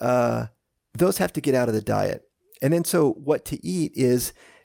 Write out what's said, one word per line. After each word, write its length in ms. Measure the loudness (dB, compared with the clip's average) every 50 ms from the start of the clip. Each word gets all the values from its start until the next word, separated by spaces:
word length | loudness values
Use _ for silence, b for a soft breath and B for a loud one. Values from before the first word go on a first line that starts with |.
uh, 460 | -2 0 2 2 2 0 0 -2 -6 -8 _ _ _ _ _ _ _ _ -2
those 220 | 0 2 2 2 0
have 140 | -2 -4 -4
to 80 | -4
get 140 | 0 2 2
out 140 | 2 2 2
of 60 | 0
the 80 | -2 -2
diet. 400 | -2 -2 0 0 -2 -4 -6 _ _ _ _ _ _ -12 -4 -2
And 100 | 0 0
then 120 | 0 0
so 280 | 0 0 2 2 2 0
what 320 | -2 -2 -2 -2 -2 -2
to 200 | -8 -10 -10 -8
eat 260 | -6 -4 -4 -4 -4 -2
is 360 | 0 2 2 2 2 0 -4 -10 b b b b b b